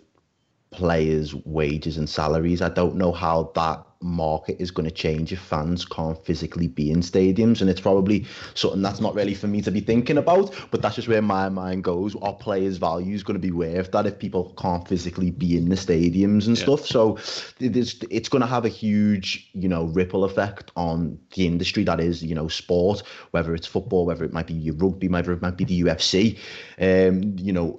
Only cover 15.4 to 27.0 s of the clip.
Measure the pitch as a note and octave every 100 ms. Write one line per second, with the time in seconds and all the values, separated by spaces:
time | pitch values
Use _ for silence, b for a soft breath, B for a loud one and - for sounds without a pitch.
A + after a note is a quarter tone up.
15.4 | E2+ E2+ E2+ F#2 - E2 F2 F2+ G2+ G#2
16.4 | G#2 A#2 A2 C#3 - B2+ A2 G#2+ B B
17.4 | B - B2+ B2 A#2+ - - A2 A2+ C#3
18.4 | C3 B2+ A2+ - A2 G#2 G#2 G2+ F#2 -
19.4 | - F#2+ F#2 E2+ E2 E2 F2+ G2 F#2+ G2
20.4 | G2+ G2+ - - E2+ E2 E2 - _ -
21.4 | F2+ E2+ F2+ A2 F#2+ E2 E2 E2 D#2+ D#2+
22.4 | D#2+ - - F2+ F2+ G2+ B B B F2
23.4 | D#2+ E2 - G2+ - F#2 F2 E2 D#2+ -
24.4 | D#2+ D#2+ D#2 D2+ F#2+ F2+ F#2 F2+ F2 F2
25.4 | F2+ F2+ F#2 F2+ F2 E2 - F#2+ A2+ B
26.4 | B B B B F#2 F#2